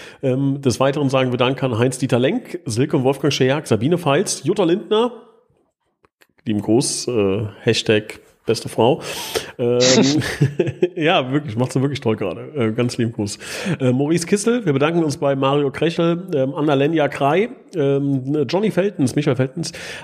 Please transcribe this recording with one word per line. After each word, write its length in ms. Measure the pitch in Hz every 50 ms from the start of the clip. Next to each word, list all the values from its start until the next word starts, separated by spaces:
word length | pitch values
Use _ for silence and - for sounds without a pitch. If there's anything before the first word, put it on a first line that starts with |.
| - - - -
Ähm, 400 | - 135 127 131 139 139 135 139
des 180 | 139 135 110 -
Weiteren 300 | 131 135 139 156 147 135
sagen 220 | 127 131 131 127
wir 60 | 123 123
Dank 260 | 127 123 139 139 -
an 140 | 131 120 107
Heinz-Dieter 400 | 120 135 135 - 139 127 - 117
Lenk, 400 | 123 139 208 247 - - - - -
Silke 320 | - 110 107 139 - - 151
und 60 | 127
Wolfgang 280 | 131 135 135 - 151 139
Scherk, 320 | - 131 127 135 151 151 -
Sabine 360 | 123 104 110 143 180 170 170
Veits, 400 | 151 139 151 - - - - -
Jutta 200 | 139 196 202 196
Lindner, 460 | 160 175 208 - - 214 214 233 240 233 - - - _ _ _ _ _ _ _ _ _ _ _ _ _ _ _ _ _ _ _ _ _ _ _
lieben 160 | 127 110 104
Gruß, 460 | 98 - 110 120 139 - - - - -
äh, 380 | 123 117 101 98 95 104 110 104 104 -
Hashtag 580 | - 120 113 - - - 110 107 104 - - - - _ _ _ _ -
beste 200 | 113 - - 127
Frau. 320 | - - 110 117 151 170 - - - - - - - - - - - -
Ähm, 200 | 123 120 123 123
<laughs> 1160 | 127 127 131 - - 135 147 151 - - - - 147 139 143 - 170 156 - - - 175 180
ja, 360 | 180 156 151 190 170 135 127
wirklich, 240 | 131 147 147 147 104
macht 160 | 113 127 127
sie 100 | - 139
wirklich 200 | 127 143 143 -
toll 140 | - - 110
gerade. 260 | 104 110 92 85 - 123 131 151
Äh, 160 | 147 117 110
ganz 260 | 110 117 120 120 120 -
lieben 140 | 120 110
Gruß. 260 | 113 - 107 104 - - - - - - - 202 160 -
Äh, 120 | 139 127
Maurice 340 | 127 127 143 147 165 185 170
Kissel, 400 | - 202 202 202 233 233 247 226
wir 80 | 175 143
bedanken 300 | 135 139 156 170 175 165
uns 140 | 151 135 -
bei 180 | 151 139 139
Mario 340 | 135 135 135 139 147 147 135
Krechel, 560 | 139 - 151 160 165 175 170 170 170 170 185 180 175
ähm, 220 | 143 131 131 151
Anna-Lenja 520 | 170 147 156 147 135 135 151 165 160 147 139
Krei, 420 | 143 - 143 135 151 180 214 240 247 - - - -
ähm, 680 | 175 143 139 139 139 139 139 139 135 127 131 147 151 147 135
Johnny 220 | - 180 214 214
Feltens, 440 | 170 - 185 208 202 - 147 120 -
Michael 200 | 147 143 160 131
Feltens, 360 | 117 131 135 - - 160 - - - - - - -